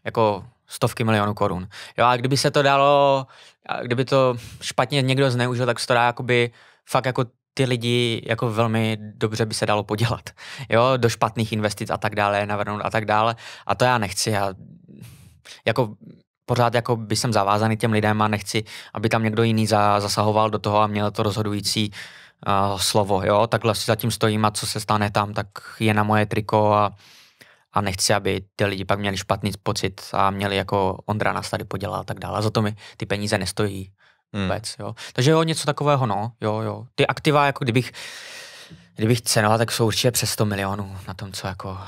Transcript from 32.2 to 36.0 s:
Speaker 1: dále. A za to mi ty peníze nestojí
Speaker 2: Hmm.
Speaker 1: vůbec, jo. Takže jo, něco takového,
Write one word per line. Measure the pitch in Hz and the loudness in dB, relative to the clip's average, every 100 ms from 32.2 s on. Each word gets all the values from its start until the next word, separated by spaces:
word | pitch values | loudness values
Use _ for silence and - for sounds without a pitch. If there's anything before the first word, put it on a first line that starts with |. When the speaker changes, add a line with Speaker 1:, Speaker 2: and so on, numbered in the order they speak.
Speaker 1:
dále. | 90 95 | -6 -2
A | |
za | 104 | 0
to | 113 | 0
mi | 104 104 - - | -2 -4 -16 -14
ty | 98 | -6
peníze | 101 104 104 | -6 -2 -2
nestojí | 95 - 101 98 95 _ _ _ _ | -2 -2 -4 -4 -14 _ _ _ _
Speaker 2:
Hmm. | 107 | -6
Speaker 1:
vůbec, | 95 95 107 - | -4 -4 -8 -12
jo. | 104 110 - | -12 -12 -10
Takže | - 127 | 0 2
jo, | 160 | 4
něco | 165 160 - | 2 -2 -4
takového, | 143 143 143 | -2 0 2